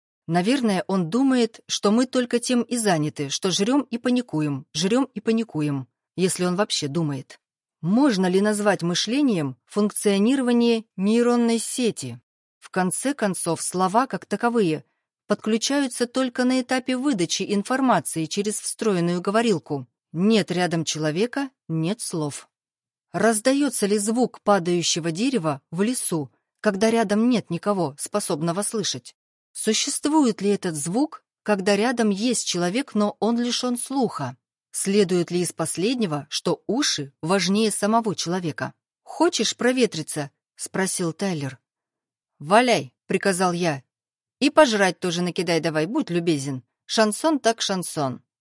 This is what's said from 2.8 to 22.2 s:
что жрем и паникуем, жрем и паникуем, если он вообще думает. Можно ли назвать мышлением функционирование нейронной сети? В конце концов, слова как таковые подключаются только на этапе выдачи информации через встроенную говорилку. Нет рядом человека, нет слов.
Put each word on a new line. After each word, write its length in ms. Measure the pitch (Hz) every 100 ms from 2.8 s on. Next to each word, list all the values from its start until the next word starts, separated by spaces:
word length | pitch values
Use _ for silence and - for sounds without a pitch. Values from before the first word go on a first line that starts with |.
| 214 165 151 - 139
что 200 | - 196
жрем 320 | 180 202 285
и 160 | 254 233
паникуем, 680 | 254 247 240 156 151 139 -
жрем 320 | 156 185 240 277 -
и 60 |
паникуем, 680 | 226 226 226 156 147 139 127 _ _ -
если 300 | 180 - 180
он 100 | 180
вообще 320 | 208 - 147
думает. 520 | 151 156 135 - - _ _ _ _
Можно 440 | 156 220 294 190 185
ли 160 | 185
назвать 400 | 214 208 208 185
мышлением 720 | 170 175 - 262 285 190 143 135 _
функционирование 1200 | 208 208 - 208 196 214 285 247 240 233 226 220 -
нейронной 600 | 196 233 240 240 233 233
сети? 600 | - - 233 - 127 123 _ _ _ _
В 120 | -
конце 420 | - 185 - 262
концов, 480 | 285 208 175 - 160
слова 460 | - 180 185 214 262
как 180 | 180 -
таковые 580 | 202 240 233 185 147 - _ _ _ -
подключаются 800 | 202 214 220 - 285 269 - 240
только 360 | 254 262 247
на 180 | 247 254
этапе 360 | 247 254 247 254
выдачи 480 | 285 214 165 - 190
информации 800 | 202 202 262 262 190 - 165 156
через 340 | - 208 202
встроенную 600 | - - 220 185 175 180
говорилку. 680 | 180 214 240 170 - 143 127 _ _
Нет 400 | 156 202 220 175
рядом 340 | 180 180 165 151
человека, 640 | 156 156 156 240 277 277 - -
нет 340 | 160 160 214
слов. 480 | - 170